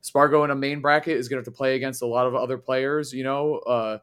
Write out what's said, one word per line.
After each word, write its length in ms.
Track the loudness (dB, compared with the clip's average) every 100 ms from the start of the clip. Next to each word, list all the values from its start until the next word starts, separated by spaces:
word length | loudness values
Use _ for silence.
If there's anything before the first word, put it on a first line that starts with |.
Spargo 420 | -2 4 6 6
in 60 | 4
a 40 |
main 260 | 0 -2 0
bracket 360 | 2 2 2 -2
is 120 | -2
gonna 120 | -6
have 40 | -8
to 40 |
play 240 | -2 0
against 280 | 0 -2 -4
a 40 | -2
lot 200 | 0 2
of 80 | 0
other 200 | -2 -4
players, 560 | -2 -2 0 -2 -4
you 120 | -6
know, 320 | -4 -2 -2 -2
uh, 420 | 0 0 0 -6